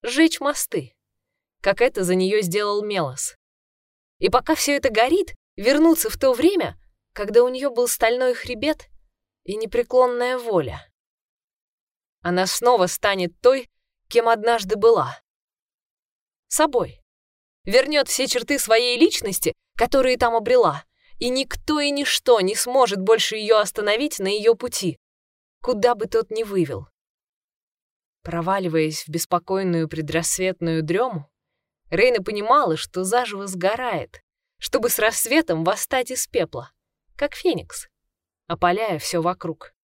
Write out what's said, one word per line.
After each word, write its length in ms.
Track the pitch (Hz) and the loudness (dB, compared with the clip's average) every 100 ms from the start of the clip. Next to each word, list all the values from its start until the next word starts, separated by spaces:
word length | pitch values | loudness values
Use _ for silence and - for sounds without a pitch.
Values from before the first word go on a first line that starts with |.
Сжечь 380 | 226 262 330 - | -4 2 2 2
мосты, 520 | 285 294 - 196 131 _ _ _ _ _ _ _ | -4 -4 -4 -6 -8 _ _ _ _ _ _ _
как 200 | 196 196 | -2 2
это 220 | 247 226 | 0 0
за 120 | 180 185 | 0 0
нее 260 | 190 214 | 2 0
сделал 420 | 185 190 208 208 | 0 -2 -2 -4
Мелос. 540 | 208 202 147 131 - - _ _ _ _ _ _ _ _ | -4 -4 -4 -6 -10 -12 _ _ _ _ _ _ _ _
И 100 | - | 0
пока 240 | 240 - 320 | 0 0 -2
все 180 | - | 0
это 160 | 277 269 | 0 0
горит, 440 | 220 247 349 359 - _ - | 2 2 2 0 -8 _ -4
вернуться 540 | 208 285 330 320 214 | 0 4 4 4 0
в 80 | - | 0
то 160 | 269 | 0
время, 440 | 240 311 392 208 - _ _ _ | 4 2 2 -4 -8 _ _ _
когда 300 | - 208 226 | -10 2 4
у 40 | 247 | 4
нее 240 | 254 277 | 2 -2
был 160 | 240 247 | 0 -2
стальной 460 | - 226 247 254 | 2 2 2 0
хребет 560 | 247 - 240 285 302 - - _ _ _ _ - | -2 -6 -4 -2 -2 -8 -20 _ _ _ _ -10
и 100 | 208 | -8
непреклонная 840 | 220 233 240 254 254 240 247 254 | -4 -2 0 4 4 2 -2 -4
воля. 480 | 233 190 131 87 - _ _ _ _ _ _ _ _ _ _ _ _ _ | 0 -2 -2 -8 -18 _ _ _ _ _ _ _ _ _ _ _ _ _
Она 240 | 175 175 185 | -4 -2 -2
снова 400 | - 240 247 180 | 0 2 4 2
станет 520 | - 208 196 175 _ | 0 -2 0 -4 _
той, 300 | 240 269 233 _ _ _ _ | 4 4 -2 _ _ _ _
кем 180 | 233 233 | 0 2
однажды 480 | 226 220 233 190 208 | 2 2 0 0 2
была. 460 | 226 220 131 - _ _ _ _ _ _ _ _ _ _ _ _ _ | 4 4 2 -6 _ _ _ _ _ _ _ _ _ _ _ _ _
Собой. 520 | - 302 254 175 - _ _ _ _ _ _ | 0 2 2 -2 -10 _ _ _ _ _ _
Вернет 460 | - 226 269 302 269 | 0 2 2 0 0
все 180 | - 262 | -2 -2
черты 320 | 247 233 285 | -2 -2 -2
своей 400 | - 226 247 247 | 2 2 2 4
личности, 540 | 349 - 214 185 - - _ - | 2 2 -6 -4 -4 -6 _ -4
которые 400 | 226 277 254 247 | 0 2 2 2
там 180 | 247 226 | 0 0
обрела, 480 | 214 254 196 147 - _ _ - | 2 4 4 0 -12 _ _ -8
и 120 | 240 | -4
никто 500 | 254 269 - - 302 | -2 -4 -8 -4 -2
и 120 | 285 | 0
ничто 500 | 285 285 - - 233 | -2 -2 -2 4 4
не 140 | 185 220 | 4 -2
сможет 440 | 240 254 240 196 | 0 2 2 2
больше 380 | 190 226 214 220 | 2 2 2 -4
ее 220 | 208 214 | 2 2
остановить 600 | 208 - 208 214 190 - | 2 -2 -2 0 -2 -4
на 80 | 190 | -4
ее 280 | 208 214 233 | 0 2 0
пути, 420 | 247 - 185 139 _ _ _ _ _ _ | -2 -4 -6 -6 _ _ _ _ _ _
куда 340 | - 226 240 233 | -4 0 2 0
бы 120 | 214 | -2
тот 240 | 226 226 | -2 -2
ни 120 | 220 | -6
вывел. 440 | 220 196 156 107 - _ _ _ _ _ _ _ _ _ _ _ _ _ | -4 -2 -2 -4 -14 _ _ _ _ _ _ _ _ _ _ _ _ _
Проваливаясь 840 | - 170 165 196 180 160 156 156 | -10 -6 -2 -2 0 0 -2 -4
в 60 | - | -8
беспокойную 760 | 160 - 175 - 190 190 170 156 | -8 -2 -4 -2 -4 -2 -2 -4
предрассветную 960 | 160 156 160 165 - 185 180 170 160 | -6 -4 -4 -2 -2 -4 -4 -4 -2
дрему, 460 | 156 175 254 190 143 _ _ _ _ _ _ | -2 -2 -2 -6 -12 _ _ _ _ _ _
Рейна 340 | 170 247 233 | 2 2 2
понимала, 540 | 180 208 208 269 240 156 | -2 -6 2 2 4 -2
что 260 | - 180 | -4 -6
заживо 440 | 185 233 240 202 196 | -2 -2 -2 -8 -10
сгорает, 760 | 185 180 226 254 185 - - _ _ _ _ | -2 -2 -2 -4 -6 -8 -16 _ _ _ _
чтобы 320 | - - 233 | -2 -2 0
с 100 | - | 0
рассветом 640 | 214 220 233 285 320 160 | 0 0 0 0 2 -2
восстать 480 | 165 208 - 262 247 | -2 -2 -2 -4 -4
из 160 | 254 - | -6 -4
пепла, 440 | 240 165 127 - _ _ _ _ - | -4 -4 -6 -14 _ _ _ _ -6
как 180 | 285 | -6
феникс, 540 | - 370 226 - - - _ _ _ _ _ _ | -2 -2 -2 -6 -16 -16 _ _ _ _ _ _
опаляя 520 | 170 180 185 220 190 | -2 0 0 -2 -4
все 220 | - 175 | -4 -2
вокруг. 520 | 165 185 165 156 - _ | -2 -4 -8 -12 -16 _